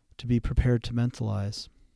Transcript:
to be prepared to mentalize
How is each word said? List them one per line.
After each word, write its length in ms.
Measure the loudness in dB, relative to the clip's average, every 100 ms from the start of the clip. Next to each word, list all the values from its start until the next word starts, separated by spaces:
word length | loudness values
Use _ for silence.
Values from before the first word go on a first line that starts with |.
| _ -12
to 80 | 0
be 120 | 0
prepared 440 | 2 2 4 2
to 80 | 0
mentalize 760 | 0 -2 -2 -4 -2 -4 -6 -14 _ _